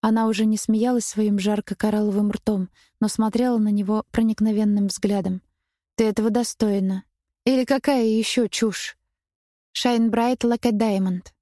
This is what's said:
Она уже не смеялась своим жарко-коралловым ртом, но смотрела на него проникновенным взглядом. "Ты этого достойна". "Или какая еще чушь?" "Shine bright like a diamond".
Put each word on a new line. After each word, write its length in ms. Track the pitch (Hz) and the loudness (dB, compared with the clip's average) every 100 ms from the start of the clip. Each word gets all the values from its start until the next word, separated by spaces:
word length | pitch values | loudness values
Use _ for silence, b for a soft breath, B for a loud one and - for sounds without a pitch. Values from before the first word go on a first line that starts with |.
Она 240 | 220 220 226 | 2 2 0
уже 200 | 208 220 | 0 0
не 100 | 214 | 0
смеялась 480 | - 220 240 247 | 0 0 2 0
своим 340 | - - 214 202 | -2 -2 0 0
жарко-коралловым 920 | 190 208 - 190 214 214 208 202 208 | 0 -2 -4 -4 -2 0 0 0 0
ртом, 400 | 202 - 208 185 b b _ | -2 -2 -2 -4 b b _
но 80 | 214 | -4
смотрела 500 | - 220 220 247 240 | 0 0 0 0 2
на 100 | 214 | 0
него 360 | 208 196 214 - | 0 0 -2 -2
проникновенным 760 | - 226 220 220 208 214 202 202 | 0 0 0 0 2 0 0 -2
взглядом. 560 | - 202 202 190 185 _ _ _ _ _ - | -2 -2 0 -2 -6 _ _ _ _ _ -2
"Ты 80 | |
этого 260 | 220 202 220 | 0 2 0
достойна". 760 | 226 240 - 220 202 190 190 - _ _ _ | 0 -2 -2 0 0 0 -4 -8 _ _ _
"Или 200 | - 262 | 0 0
какая 400 | 247 277 - 277 | 2 0 2 2
еще 440 | 226 220 214 - 220 | 2 2 0 0 -2
чушь?" 480 | - 220 190 - - _ _ _ _ _ _ _ - | 0 -2 -2 -12 -14 _ _ _ _ _ _ _ -4
"Shine 340 | 247 240 226 | 0 2 2
bright 280 | 214 233 254 | 2 0 0
like 280 | 240 233 240 | 0 0 0
a 60 | |
diamond". 540 | 208 220 196 190 180 - _ | 0 0 0 0 -4 -8 _